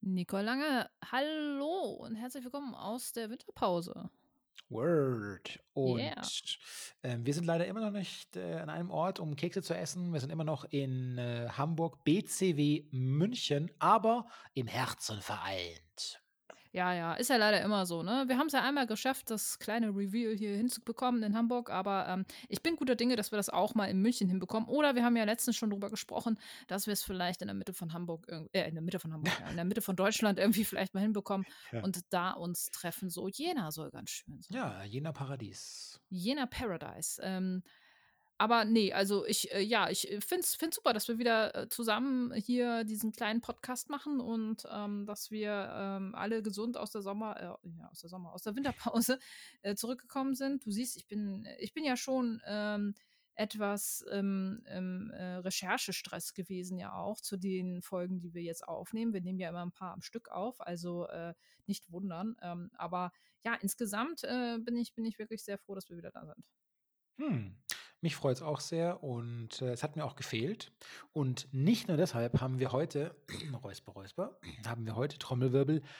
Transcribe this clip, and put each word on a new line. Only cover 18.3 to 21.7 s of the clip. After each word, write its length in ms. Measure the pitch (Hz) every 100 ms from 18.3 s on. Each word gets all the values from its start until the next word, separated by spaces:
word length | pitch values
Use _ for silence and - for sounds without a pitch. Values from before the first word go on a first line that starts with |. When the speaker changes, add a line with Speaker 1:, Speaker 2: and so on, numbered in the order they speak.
| 247
Speaker 1:
haben's 140 | 311
ja 100 | 277
einmal 240 | 233 285 240
geschafft, 420 | 214 262 262 -
das 300 | 220 - -
kleine 300 | - 226 220
Reveal 480 | 196 202 220 226 214
hier 200 | 208 202
hinzubekommen 680 | 247 - - 226 254 240
in 100 | 214
Hamburg, 340 | 220 233 247
aber, 380 | 240